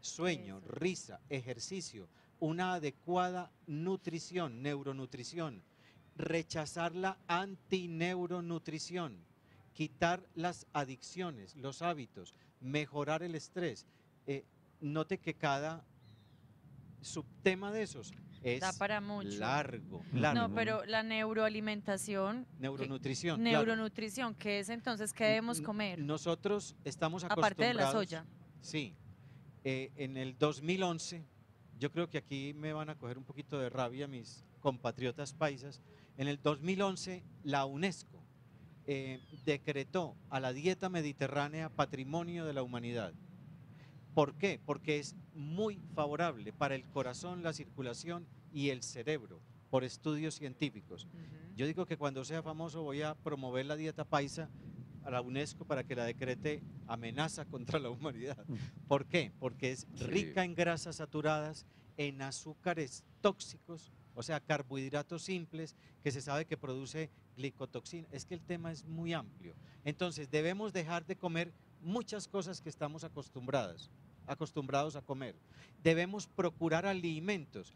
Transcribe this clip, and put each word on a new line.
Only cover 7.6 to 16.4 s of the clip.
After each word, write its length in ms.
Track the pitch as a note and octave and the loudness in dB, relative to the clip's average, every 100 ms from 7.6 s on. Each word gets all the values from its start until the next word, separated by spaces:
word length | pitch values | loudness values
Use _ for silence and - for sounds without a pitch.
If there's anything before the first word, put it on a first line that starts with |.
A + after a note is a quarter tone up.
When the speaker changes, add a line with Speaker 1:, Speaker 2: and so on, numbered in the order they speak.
| - F#3 F3 D#3+ E3+ F3+ E3+ F3+ E3+ E3 - D#3 - F3 D#3 F#2 - - - - - | 0 0 2 2 2 2 0 0 0 -2 -2 -6 -4 -2 -4 -6 -18 -20 -20 -20 -10
Speaker 1:
quitar 500 | - D#3 - E3+ F#3 - E3 | -2 -2 4 4 4 -2 -2
las 320 | F3 D#3+ - | -2 -2 -2
adicciones, 840 | D3 C3+ C3 - F3+ F3 A#2+ F#2+ D3 | 0 0 -4 -8 -4 -4 -6 -12 -8
los 260 | C3+ C3+ | -8 -2
hábitos, 520 | E3+ D3+ A#2 G2 F2 - - - | -2 -2 -4 -12 -16 -18 -20 -10
mejorar 640 | B2+ D3 C#3+ D3 C#3+ D#3 | -2 0 0 0 0 0
el 120 | F3 D#3+ | -2 -6
estrés. 500 | - F#3 E3+ G#2 - - _ - - | -6 -2 -2 -2 -12 -20 _ -10 -6
Eh, 200 | C#3 - - - - | -6 -6 -20 -20 -6
note 360 | D3 D#3 D#3 F#3+ | -2 0 2 0
que 140 | E3 D#3 | -2 0
cada 480 | D#3 C#3 D#3 E3 - - - - - - | 2 2 0 -4 -12 -20 -20 -20 -20 -20